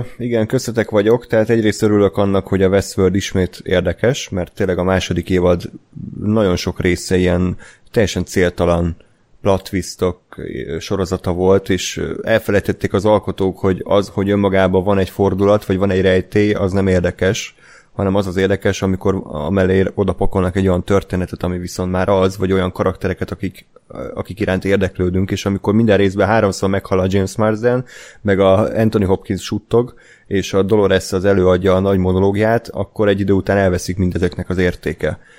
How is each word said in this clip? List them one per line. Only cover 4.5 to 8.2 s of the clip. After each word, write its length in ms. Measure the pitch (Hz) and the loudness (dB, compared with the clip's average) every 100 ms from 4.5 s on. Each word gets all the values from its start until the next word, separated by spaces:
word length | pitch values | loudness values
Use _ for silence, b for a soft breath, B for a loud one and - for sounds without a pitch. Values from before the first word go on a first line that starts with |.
tényleg 240 | - 95 90 | -4 -2 0
a 60 | |
második 460 | 92 92 - 87 82 | 0 0 0 -4 0
évad 340 | 92 87 87 - - _ - - - | 2 2 0 -4 -16 _ -16 -14 -6
nagyon 360 | 101 110 98 87 | -2 2 2 0
sok 240 | 95 - | -4 -2
része 360 | 92 87 - 92 | -2 -2 0 0
ilyen 400 | 90 90 90 - B B - | 2 2 0 -4 B B -4
teljesen 340 | 120 98 92 | 0 0 -2